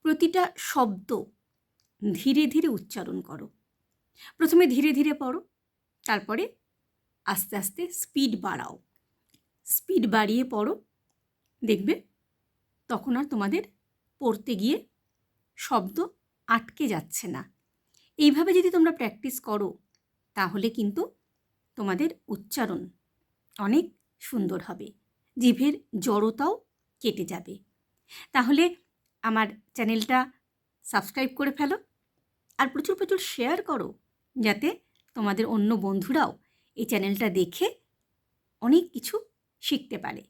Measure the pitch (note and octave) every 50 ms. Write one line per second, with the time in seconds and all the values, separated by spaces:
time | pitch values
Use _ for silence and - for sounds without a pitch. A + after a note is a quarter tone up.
0 | _ D#4+ D4+ D#4 E4+ E4 E4+ F#4 F4+ F4+ - - - - - C#4+ B3+ A3 G3 F#3
1 | - - A#3 G3 - - _ _ _ _ _ _ _ _ _ _ _ _ _ _
2 | G#3 G#3 F3 D#3+ - C4+ C4 D4 D#4 B3 - D#4 D#4+ D#4+ A#3 F#3 - - - A3+
3 | F3 - F3 F#3 F3+ - C#3+ C#3+ - - _ _ _ _ _ _ _ _ _ _
4 | _ _ _ _ - - _ _ E4 D#4+ E4 E4+ F4+ C#4 B3 B3+ D4 D#4 C4+ C4+
5 | D4 D4+ C#4+ D4 C#4+ B3+ C4 F#4 - _ _ _ _ _ _ _ _ _ _ _
6 | _ - A3 G3+ G3+ - G#3+ A#3+ G4 C5 _ _ _ _ _ _ _ _ _ _
7 | _ _ _ _ _ - G3+ G3+ G3 - G#3+ G3+ F#3 - - - F4 F4 - -
8 | - _ _ C#4+ C#4 A#3+ G#3+ - - G3 F3 - - C#2+ - - _ _ _ _
9 | _ _ _ _ _ _ _ _ _ _ _ _ _ - - - - - F#4+ E4
10 | A3+ G#3+ G#3+ A3 G#3+ G3+ A3 B3 C4 B3+ A#3+ G#3+ G#3 C4+ G#4 - _ _ _ _
11 | _ _ _ _ _ _ _ _ _ _ _ _ - G#3+ G#3+ F3+ G3 G#3 - -
12 | - _ _ _ _ _ _ _ _ _ _ _ _ _ _ _ _ - A#3 -
13 | - C4+ A#3+ B3+ D4 C#4+ C#4 G#3+ G3+ G3 B3 F#4 - - _ _ _ _ _ _
14 | _ _ _ _ C#4 A#3 A3 G#3 - - A#3+ F#3 G3+ A#3+ D#4+ - - _ _ _
15 | _ _ _ _ _ _ _ _ _ _ _ - - - C4 A3 F3+ F#3+ - E4
16 | E4+ - _ _ _ _ _ _ _ - A3+ A3+ A#3 - _ - D4+ A#3+ G3+ D#3+
17 | D#3+ - - - - F#3 C3+ C3 - - _ _ _ _ _ _ _ _ _ _
18 | _ _ _ - D4+ D4 C#4 D4 E4 G4 F4 F#4 F4+ F4+ F4 F4 D#4+ E4+ D#4+ -
19 | B3+ G#3 - - - C4+ B3+ - - A#3+ G#3+ G#3 G3+ F3+ - - _ _ _ _
20 | _ _ _ _ _ _ _ G#3 F#3+ F3+ F#3+ G#3 F#3+ A3+ A3+ A#3+ G#3+ G3+ G3+ E4
21 | G4+ C5+ _ _ _ _ _ _ _ _ _ _ _ _ _ - G#3 G3 F#3 F3+
22 | D4+ E4 - _ _ - G#3+ G3 - - - C#4+ A#3 G3 F3+ D#3 - F3+ _ _
23 | _ _ _ _ _ _ _ _ _ _ _ - G3+ G3 A#3 D#4+ F4+ - _ _
24 | _ _ _ _ - - C#4 A3+ G3 F3 F#3 F3 - - F#3 G3 G#3 G#3+ _ _
25 | _ _ _ _ _ _ _ B3+ A#3+ B3 A3+ - C4 D4 D4 - _ _ - G3+
26 | F3 B3+ G#3 G#3 G#3+ A3 A3 A3+ C#4+ E4+ A4 - _ _ _ _ _ _ _ _
27 | - B3 - F#3 F3+ - F#3 F3 F3 E3+ F#3+ G3+ _ _ _ _ _ _ _ _
28 | _ _ - - - _ - C4+ B3 A#3 C#4+ C#4+ E4+ F4 F4 _ _ _ _ _
29 | _ _ _ _ - A3+ A3 A3 G#3+ G#3+ A3 - _ _ _ - A#3 G#3+ A3+ A3
30 | G#3+ - B3+ B3+ B3+ B3+ _ _ _ _ _ _ _ _ _ _ _ - - -
31 | - - - C#4 C4 C4 C4 - C#4+ C#4+ C#4+ - D4 C#4 F#4 G#4+ - _ _ _
32 | _ _ _ _ _ _ _ _ _ _ _ - C4+ C4 C4 - D#4+ - F#4+ -
33 | G4 F#4+ G4 F#4 - - - - A#3 B3+ E4 - - - D4+ A#3 E3 C3 - _
34 | _ _ _ _ _ _ _ C4 G#3+ G#3+ G3+ G#3 C4 E4 - - _ _ _ _
35 | _ _ _ B3 G#3+ G3+ G3 F#3 A3 A#3 A3+ G#3+ G3+ G#3+ A#3 G#3 - G3 G3 G3
36 | G3 - C4 D#4 C4 - - _ _ _ _ _ _ _ _ - A#3 - A3+ G3
37 | G3 G3 G3+ G3 A#3 G#3 F3+ F#3 F3+ F3 - - F4 A#4 - _ _ _ _ _
38 | _ _ _ _ _ _ _ _ _ _ _ _ A3 A#3+ D4 F4 F4 - _ B3
39 | - - - A4+ - _ _ _ _ _ _ _ - - D4 - - - - -
40 | - - - - - _